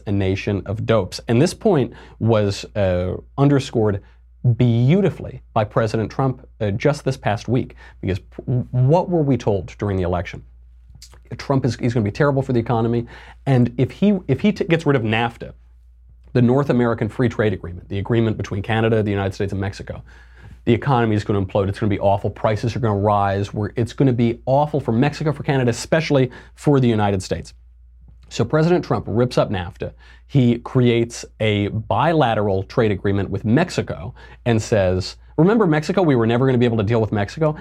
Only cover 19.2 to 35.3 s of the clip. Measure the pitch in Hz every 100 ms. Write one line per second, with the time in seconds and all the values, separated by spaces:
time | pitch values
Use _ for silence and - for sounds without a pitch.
19.2 | 98 - 98 98 98 - - 80 - -
20.2 | - - - - - 110 143 123 117 104
21.2 | - 101 95 107 95 98 107 98 101 98
22.2 | 107 - 113 107 117 107 117 101 104 104
23.2 | 101 98 101 110 104 - 113 - 139 120
24.2 | 117 117 - 139 147 143 - 113 147 -
25.2 | 156 135 - 139 120 113 - 160 160 139
26.2 | 127 - - - 156 143 120 107 104 98
27.2 | - 80 - - - - - - - -
28.2 | - - 117 156 165 175 - 104 - 107
29.2 | 123 - 101 95 101 - - - - -
30.2 | - 139 120 117 - 135 123 117 117 -
31.2 | - - 110 104 101 110 107 107 151 160
32.2 | 120 107 104 95 98 - 110 92 101 98
33.2 | 90 95 107 131 185 - - - 107 -
34.2 | - - 120 113 - 107 92 92 - -
35.2 | -